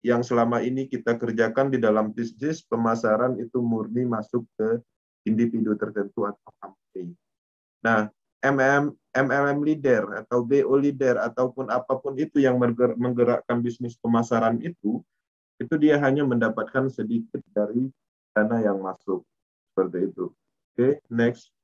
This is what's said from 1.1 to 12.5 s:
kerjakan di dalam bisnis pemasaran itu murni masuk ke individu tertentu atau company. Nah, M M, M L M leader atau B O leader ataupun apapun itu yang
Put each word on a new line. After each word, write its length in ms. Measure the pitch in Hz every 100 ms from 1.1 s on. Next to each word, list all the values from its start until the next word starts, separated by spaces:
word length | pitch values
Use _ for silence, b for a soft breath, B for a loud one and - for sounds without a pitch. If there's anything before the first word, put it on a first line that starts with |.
| 117
kerjakan 480 | 117 110 113 113 135
di 80 | 131
dalam 400 | 113 107 107 107
bisnis 480 | 117 - 143 160
pemasaran 720 | _ 117 117 113 113 107 123 123
itu 240 | 117 127
murni 480 | 120 113 107 117 123
masuk 400 | 113 110 123 117 _
ke 240 | 110 117 - _ _ _ -
individu 480 | 113 117 113 107 107
tertentu 480 | 107 104 101 -
atau 240 | 104 101 - _
company. 480 | 95 98 _ 95 90 175 _ _ _ _ _ _
Nah, 240 | 117 113 107 _ _ _
M 160 | 135 139
M, 400 | 131 143 147 - _
M 160 | 127 135
L 160 | 135 143
M 80 | 143
leader 640 | 147 156 139 117 101 104
atau 160 | 113 123
B 240 | 117 139
O 160 | - 135
leader 400 | 143 139 131 117
ataupun 480 | 113 117 123 127 131
apapun 480 | 127 - 135 143 135
itu 240 | 156 147
yang 160 | 135